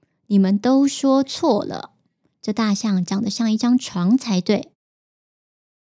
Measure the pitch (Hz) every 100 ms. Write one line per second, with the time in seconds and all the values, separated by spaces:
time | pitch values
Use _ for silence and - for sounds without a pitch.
0 | _ _ - 202 190 202 240 269 277 -
1 | 269 269 269 - 330 226 - - - _
2 | _ _ _ _ - 214 214 202 220 185
3 | 175 196 220 - 226 220 240 247 - 185
4 | 175 262 233 185 175 214 - _ _ _
5 | _ _ _ _ _ _ _ _